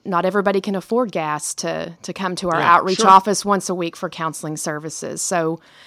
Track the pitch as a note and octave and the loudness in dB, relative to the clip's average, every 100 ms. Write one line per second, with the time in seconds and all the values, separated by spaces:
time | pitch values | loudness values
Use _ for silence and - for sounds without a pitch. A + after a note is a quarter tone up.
0 | - F3 F#3 G3+ G3 G3 G#3 G3 - A#3 | -2 0 2 2 2 0 0 -4 -2 -2
1 | A#3 E3+ D#3 D3+ - - E3+ D#3+ E3 E3 | 0 -2 -4 -4 -6 -6 -6 -4 -8 -10
2 | - F3 F#3+ F3 F#3 E3 E3 E3+ F#3 F#3 | -12 -6 -6 -4 -2 2 6 6 4 4
3 | G#3 F#3+ G#3+ F#3+ G3+ G3 - F3+ E3+ - | 8 8 6 0 0 0 0 -4 -4 -6
4 | F3 - D#3+ D3+ D#3 D#3 E3 D3+ D#3 - | -10 -6 -6 -6 -8 -6 -6 -6 -8 -10
5 | B2 E3 - F3+ D#3+ E3 - - | -10 -6 -2 0 0 -4 -10 -20